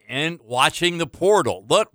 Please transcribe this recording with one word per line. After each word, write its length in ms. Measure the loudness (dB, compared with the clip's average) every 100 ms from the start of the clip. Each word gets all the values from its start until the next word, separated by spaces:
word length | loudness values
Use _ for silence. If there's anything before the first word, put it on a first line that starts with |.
| -12
and 320 | -6 -6 -8
watching 560 | -6 0 0 0 -4 -2
the 80 | -8
portal. 580 | -2 2 2 2 -6 0
Look 220 | 0 0